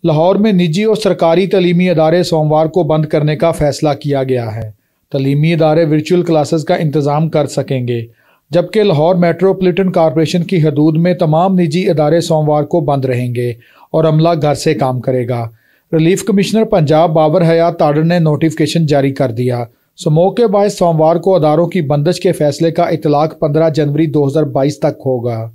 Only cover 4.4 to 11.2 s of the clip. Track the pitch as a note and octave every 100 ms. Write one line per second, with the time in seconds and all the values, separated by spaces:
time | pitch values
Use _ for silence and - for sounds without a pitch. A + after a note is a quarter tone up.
4.4 | A2+ A2 A2 - _ _ _ C#3+ C3+ C#3+
5.4 | D#3 E3+ D#3 D#3+ D#3+ D#3 D3+ F3+ E3+ D#3+
6.4 | C#3+ E3 D3+ F3 D#3+ D3+ C#3+ C#3+ D#3+ D#3
7.4 | C#3+ - C3+ C3 A#2+ A#2+ A2+ _ _ _
8.4 | _ D#3+ F3 A3 G#3 D3 D#3+ F#3 F3 E3
9.4 | F#3+ F#3+ F#3 F3 F#3 F3+ D#3+ D3 D#3 F3+
10.4 | E3 F#3+ D#3 C#3 D3+ D#3 E3+ F3